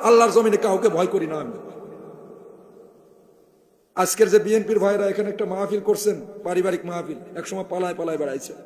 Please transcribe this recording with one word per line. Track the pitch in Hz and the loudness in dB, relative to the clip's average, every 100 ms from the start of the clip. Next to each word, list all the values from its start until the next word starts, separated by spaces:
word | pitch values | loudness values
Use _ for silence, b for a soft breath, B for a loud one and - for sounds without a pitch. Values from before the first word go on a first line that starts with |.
আল্লাহর | 220 233 233 | 6 6 6
জমিনে | 196 220 208 | 6 4 2
কাউকে | 214 190 185 | 2 2 2
ভয় | 160 180 | 2 0
করি | 190 160 | 0 -2
না | 156 | -6
আমি।" | 127 98 - - - - - - - - - - - - - - _ _ _ _ _ _ _ _ _ - | -8 -10 -14 -16 -18 -18 -18 -18 -20 -20 -20 -20 -20 -20 -20 -20 _ _ _ _ _ _ _ _ _ -2
আজকের | 180 - 208 | -2 4 6
যে | 208 | 6
বিএনপির | 208 220 214 214 | 4 0 2 2
ভাইরা | 196 202 202 | 2 2 0
এখানে | 196 202 | -2 -4
একটা | - 202 | -4 -6
মাহফিল | 185 202 208 | -4 -2 -2
করছেন, | 202 208 208 175 - - | 0 0 0 -2 -8 -12
পারিবারিক | 175 180 185 180 175 | -4 -2 0 -2 -6
মাহফিল, | 175 156 143 - 165 | -8 -8 -12 -12 -12
একসময় | 170 190 190 | -10 -10 -6
পালায় | 180 180 | -4 -4
পালায় | 175 165 156 | -4 -4 -4
বেড়াইছে | 147 135 - - | -4 -6 -10 -16